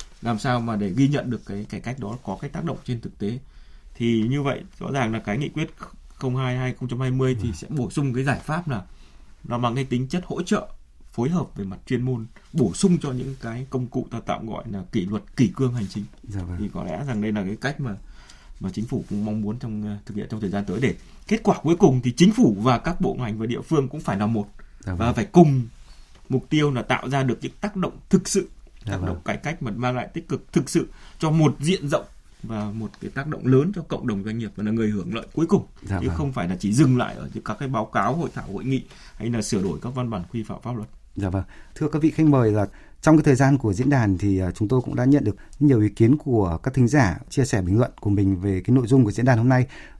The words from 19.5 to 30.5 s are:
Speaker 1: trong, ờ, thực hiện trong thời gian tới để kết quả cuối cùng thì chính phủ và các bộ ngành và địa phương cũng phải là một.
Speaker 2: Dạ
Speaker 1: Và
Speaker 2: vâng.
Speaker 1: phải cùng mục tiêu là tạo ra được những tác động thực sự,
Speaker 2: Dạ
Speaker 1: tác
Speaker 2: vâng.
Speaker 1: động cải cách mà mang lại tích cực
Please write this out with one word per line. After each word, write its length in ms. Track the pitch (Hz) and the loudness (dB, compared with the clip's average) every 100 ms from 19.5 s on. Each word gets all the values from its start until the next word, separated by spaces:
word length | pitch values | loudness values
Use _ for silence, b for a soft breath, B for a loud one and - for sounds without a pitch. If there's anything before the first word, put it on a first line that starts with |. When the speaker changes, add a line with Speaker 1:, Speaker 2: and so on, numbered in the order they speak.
| 120 | -6
Speaker 1:
trong, 240 | 120 107 104 | -8 -8 -8
ờ, 100 | 104 - | -10 -10
thực 80 | |
hiện 120 | 104 - | -10 -8
trong 100 | 107 | -6
thời 100 | 104 | -4
gian 140 | 101 | -4
tới 140 | 101 92 | -4 -2
để 140 | 123 - b b - | -2 -2 b b -4
kết 120 | 220 | 0
quả 140 | - - | 2 2
cuối 140 | 147 175 | 2 6
cùng 240 | 180 127 | 6 6
thì 80 | 127 | 0
chính 200 | - 180 | 6 6
phủ 240 | 220 190 98 | 8 4 4
và 200 | 117 117 | 2 2
các 220 | - 175 | 0 -2
bộ 140 | 175 | -2
ngành 240 | - 120 107 | -2 -6 -4
và 80 | 113 | -4
địa 140 | 117 | -6
phương 280 | - 160 127 | 0 0 0
cũng 120 | 147 | -4
phải 180 | - 98 | -4 -2
là 80 | 104 | 0
một. 200 | 113 101 - - - | -2 -4 -12 -20 -12
Speaker 2:
Dạ 140 | 92 | -8
Speaker 1:
Và 120 | 90 117 | -2 0
Speaker 2:
vâng. 80 | |
Speaker 1:
phải 100 | 120 | 0
cùng 380 | 104 175 160 135 117 b b b b b - | 4 8 8 6 -2 b b b b b -4
mục 180 | 131 - | -4 0
tiêu 200 | 151 147 | 0 2
là 120 | 127 | 0
tạo 260 | 107 127 123 | -2 -4 -2
ra 140 | 135 | -2
được 160 | 131 113 | 0 -2
những 120 | 131 - | -6 -8
tác 160 | 208 196 | -6 -4
động 160 | 175 - - | -4 -6 2
thực 180 | 185 180 | 2 2
sự, 200 | 196 180 - - - | -2 -4 -10 -20 -14
Speaker 2:
Dạ 80 | 107 | -8
Speaker 1:
tác 60 | 95 | -6
Speaker 2:
vâng. 80 | 92 | -4
Speaker 1:
động 140 | 85 | -6
cải 120 | - 104 | -6 -6
cách 260 | - 160 | -6 -6
mà 100 | 131 101 | -6 -4
mang 200 | 127 127 | -4 -4
lại 120 | - | -6
tích 140 | - - | -10 -8
cực 240 | 135 - | -8 -2